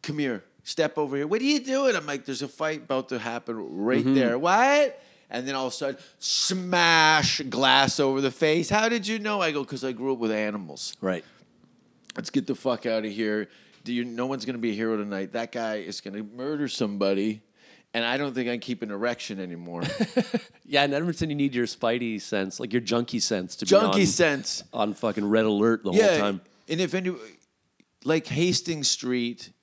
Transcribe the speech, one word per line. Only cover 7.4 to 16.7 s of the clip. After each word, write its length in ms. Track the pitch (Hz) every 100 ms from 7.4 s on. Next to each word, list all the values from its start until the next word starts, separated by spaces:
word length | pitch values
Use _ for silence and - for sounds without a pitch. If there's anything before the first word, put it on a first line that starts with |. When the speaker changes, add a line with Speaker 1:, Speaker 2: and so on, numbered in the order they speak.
| 135
Speaker 1:
glass 500 | 120 135 135 135 -
over 220 | 139 135
the 100 | 139
face. 380 | - 156 160 165
"How 180 | 208 226
did 180 | 233 196
you 140 | 220
know?" 220 | 208 208
I 100 | 165
go, 140 | 147 135
"'Cause 180 | 135
I 80 | 131
grew 220 | 117 131
up 60 | 127
with 120 | 113
animals." 640 | 107 107 104 85 69 - -
Speaker 2:
Right. 240 | 95 90 - _ _ _ _ _ _ _ _ -
Speaker 1:
"Let's 140 | -
get 180 | 139 104
the 80 | 123
fuck 300 | 135 117 120
outta 240 | 113 107
here. 400 | 104 107 107 98 - _ _
Do 100 | 117
you, 120 | 120 123
no 200 | 117 127
one's 200 | 135 113
gonna 120 | 123
be 140 | 113
a 20 |
hero 220 | 104 113 107
tonight. 360 | 104 98 95
That 180 | 117 117
guy 240 | 120 113 107
is 220 | 87 98
gonna 220 | - 101
murder 440 | 104 120 131 151
somebody, 720 | 139